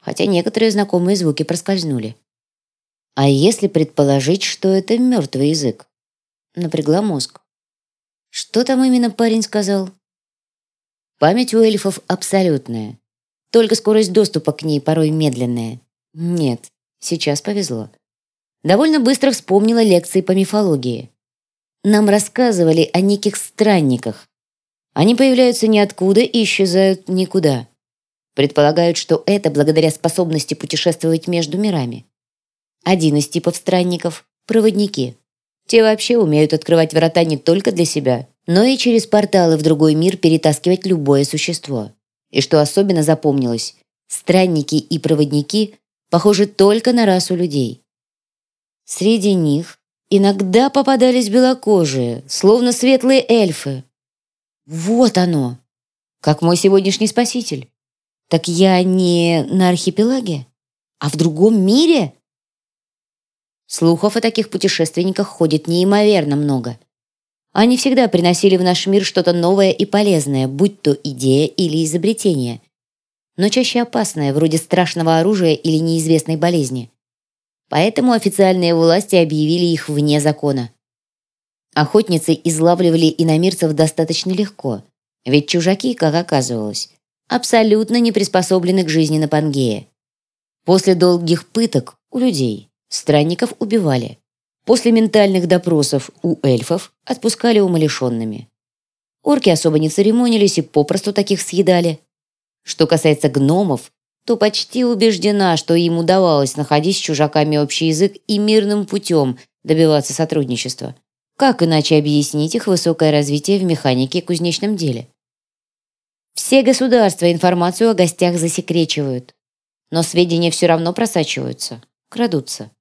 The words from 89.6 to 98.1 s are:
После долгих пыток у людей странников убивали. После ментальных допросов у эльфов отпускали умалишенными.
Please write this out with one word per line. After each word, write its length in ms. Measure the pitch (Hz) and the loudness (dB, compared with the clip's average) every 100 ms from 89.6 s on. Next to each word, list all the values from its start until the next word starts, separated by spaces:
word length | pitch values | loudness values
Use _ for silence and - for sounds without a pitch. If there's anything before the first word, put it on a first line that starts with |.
| 123 104 107 _ _ _ _ _ _ _ | -2 -4 -10 _ _ _ _ _ _ _
После 320 | - 185 190 180 | 0 2 2 2
долгих 500 | 180 175 170 170 - | 2 2 0 -2 -2
пыток 480 | 226 233 135 - _ _ | -4 -2 -2 -6 _ _
у 80 | 262 | -2
людей 520 | 254 160 127 101 - _ _ | -2 0 -4 -4 -12 _ _
странников 640 | - - 147 151 175 240 - | -10 0 2 2 -2 -6 -6
убивали. 580 | 220 226 165 131 113 - _ _ _ _ | -2 0 0 -2 -4 -14 _ _ _ _
После 260 | - 247 240 | 0 2 4
ментальных 560 | 226 220 214 202 190 175 | 2 4 4 4 2 2
допросов 640 | 180 175 160 139 139 - _ | 0 2 0 0 -2 -6 _
у 220 | 175 156 | -6 -2
эльфов 480 | 139 120 123 175 - _ | 0 0 -2 -6 -6 _
отпускали 560 | - 254 233 - 240 214 | -12 -4 -4 -2 0 2
умалишенными. 880 | 196 170 156 - 127 | 2 2 0 -2 -4